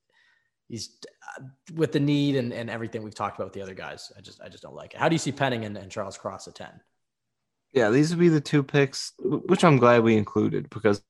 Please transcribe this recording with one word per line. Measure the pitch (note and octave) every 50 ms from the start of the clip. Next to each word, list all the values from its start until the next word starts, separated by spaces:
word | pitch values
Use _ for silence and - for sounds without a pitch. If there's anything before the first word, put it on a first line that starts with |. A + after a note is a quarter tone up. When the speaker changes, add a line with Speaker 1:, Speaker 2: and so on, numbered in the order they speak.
| _ _ _ _ _ _ _ _ _ _ _ _ _ -
Speaker 1:
he's, | A#2+ G#2+ - - _ - - - _ _ - - - -
uh, | C3+ C3 _ _ _ - D#3+
with | D#3+ D#3 -
the | - C#3+
need | C#3+ D3 D3 C#3+ C#3+ C#3+ C#3
and, | C3 A#2+ A#2+
and | A2+ A#2 A#2 A2
everything | A2 A2+ A2+ A2+ - A2
we've | G#2+ G#2+ -
talked | - G#2 G2 -
about | - G2
with | F#2+ -
the | G2
other | G2 F#2+ F#2
guys, | F2 E2 C#2+ D#2 F2 - - -
I | G2
just, | F2+ - - -
I | - G#2
just | - -
don't | - D2 C#2
like | D2 D#2 - -
it. | -
How | C#3 E3
do | E3
you | D3+
see | - D3
Penning | C3+ - C#3 C3 B2 A2+ A2
and, | G#2 G#2
and | F#2+ G2+ G2
Charles | - A2 G2 G2 - -
Cross | - G2+ F#2+ F#2 -
at | F2 -
ten? | - F2 - - - _ _ _ _ _ _ _ _ _ _ _ _ _ _ _ _ _ _
Speaker 2:
Yeah, | - B2+ A2 G#2
these | A#2+ C#3+ D3+ E3
would | F3 E3
be | F3 E3+
the | D#3 D3
two | - - D#3 D3
picks, | C3+ - - C#3+ C#3 C3 - - - - - -
w-, | - - D3 - -
which | - F#3+ - F#3
I'm | E3 C#3+ B2
glad | A#2+ A#2+ A#2+ A#2
we | A2+ A2+ A2
included | G#2+ G#2 - - G#2+ G#2+ G#2+ G#2 G2 - -
because | - G#2+ - G#2 G2+ - _